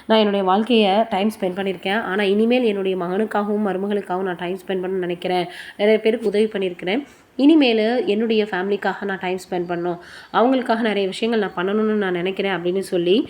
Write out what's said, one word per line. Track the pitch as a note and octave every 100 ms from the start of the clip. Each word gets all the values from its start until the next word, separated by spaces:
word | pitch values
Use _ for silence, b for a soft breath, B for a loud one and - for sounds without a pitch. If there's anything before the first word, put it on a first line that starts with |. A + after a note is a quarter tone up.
| -
நான் | A3
என்னுடைய | G#3 G3+ F#3
வாழ்க்கைய | G3 A3 A3+ G3+ G3+ A3
டைம் | F#3+ G#3+
ஸ்பெண்ட் | - F#3 F3+
பண்ணியிருக்கேன். | G3 F3+ F#3+ G#3+
ஆனா | - F#3+
இனிமேல் | G3 G#3 A3+ B3+
என்னுடைய | A#3 G3 F#3+ F#3
மகனுக்காகவும் | F3 F#3+ G#3+ G#3 G#3 G#3 G3+
மருமகளுக்காகவும் | F#3 G3+ G#3 G3 F#3 F#3+
நான் | F3
டைம் | F3 F#3
ஸ்பெண்ட் | - F#3
பண்ண | F3+ F#3+
நினைக்கிறேன். | F3 F3 F3+ F3+ F3 B B -
நிறைய | G#3 G#3+
பேருக்கு | A3 A#3+ A3
உதவி | G3+
பண்ணியிருக்கிறேன். | A3 G3 F#3+ F3+ F3+ A#3 C#4+ B _ -
இனிமேல் | C#4+ D#4+ B3+ A3 G#3+ B3 G3+
என்னுடைய | G#3 A3+ A3
ஃபேமிலிக்காக | G#3 F3+ G3 G3+ G3 F#3
நான் | G3 F#3+
டைம் | F#3 F#3
ஸ்பெண்ட் | - F3+ F3
பண்ணணும், | E3+ F3 E3+ B B B
அவங்களுக்காக | F#3+ A#3+ C4 B3 A3
நிறைய | A3+ G3+ F#3+
விஷயங்கள் | - A3+ A3+
நான் | F#3+ F3+
பண்ணணும்னு | F#3 G#3+ G#3+ G#3+
நான் | F#3+ F3
நினைக்கிறேன்" | F3+ G3 G3 F3
அப்படின்னு | F3 F#3+
சொல்லி | F#3 F3+ F3 G#3+ -